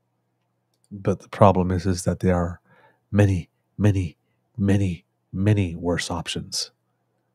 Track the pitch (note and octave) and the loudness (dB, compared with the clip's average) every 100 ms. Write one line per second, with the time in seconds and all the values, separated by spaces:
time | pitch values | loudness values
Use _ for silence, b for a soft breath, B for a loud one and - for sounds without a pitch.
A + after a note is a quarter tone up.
0 | _ _ _ _ _ _ _ _ _ G2+ | _ _ _ _ _ _ _ _ _ -6
1 | G2+ F2+ - - G2+ F#2 F2+ F#2 F#2+ F2+ | -4 -4 -6 4 6 6 0 -2 -2 -2
2 | - F2 F#2 F2 F2 F2 b b b b | -4 -2 0 0 -2 -8 b b b b
3 | _ G2 G2+ F#2+ - _ _ - G#2 G2 | _ 2 2 2 -4 _ _ -2 0 0
4 | E2+ - _ _ _ - G2+ G2+ G2 E2 | -4 -10 _ _ _ -4 0 0 0 -4
5 | _ _ _ F#2 G2+ G#2 F2+ E2 F2 E2+ | _ _ _ -2 2 2 0 -4 -4 -4
6 | - F2 - - F#2+ - - _ _ _ | -4 -6 -6 -8 -8 -8 -10 _ _ _
7 | _ _ _ | _ _ _